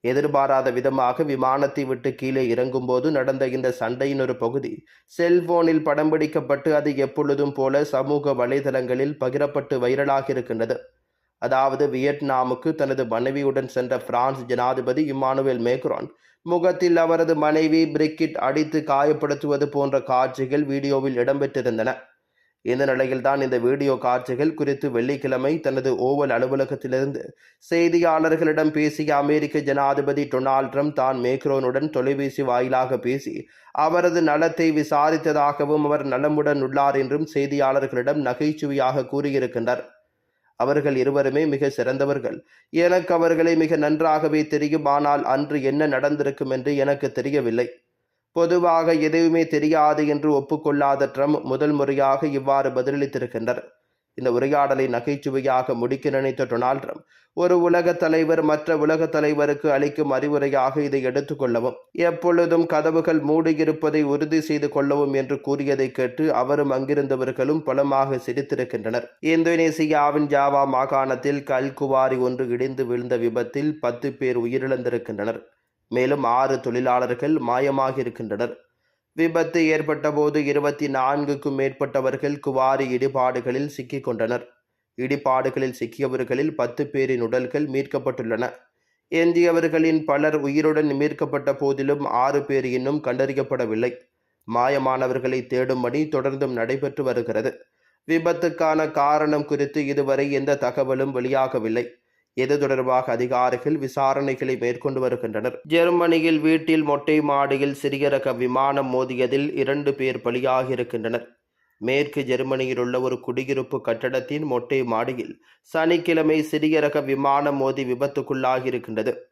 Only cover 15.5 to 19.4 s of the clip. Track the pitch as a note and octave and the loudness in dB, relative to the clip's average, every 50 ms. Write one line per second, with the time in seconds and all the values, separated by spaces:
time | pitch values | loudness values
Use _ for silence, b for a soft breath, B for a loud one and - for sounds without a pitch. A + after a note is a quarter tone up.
15.5 | B2+ A#2+ A#2 A#2+ B2+ C3 - D3 - - - C3+ b b b b b b b E3 | 0 0 0 0 0 0 0 -4 -4 -4 -6 -10 b b b b b b b -2
16.5 | E3+ F3 E3+ F#3 F3+ - F3 F3 E3+ E3+ E3 E3 E3 E3 E3 D#3+ E3 D3+ D3+ D3+ | -2 2 2 2 2 2 2 4 4 4 4 4 4 2 4 2 2 2 4 2
17.5 | D3+ D#3 D#3+ D#3 D3+ D#3+ E3 D#3 D3 D3+ D#3 D3+ D#3 - E3 D3+ - - - C3 | 4 4 4 4 4 4 2 2 2 0 0 0 0 -2 -4 -2 -2 -2 -2 0
18.5 | C#3+ D3+ D#3 D3 D#3 D#3 D3+ D#3 C#3 C#3 C#3+ D3+ D3+ C#3+ D3 C#3+ D3 C#3+ | 0 0 -2 0 -2 -4 0 2 2 2 4 2 2 0 0 -2 -4 -2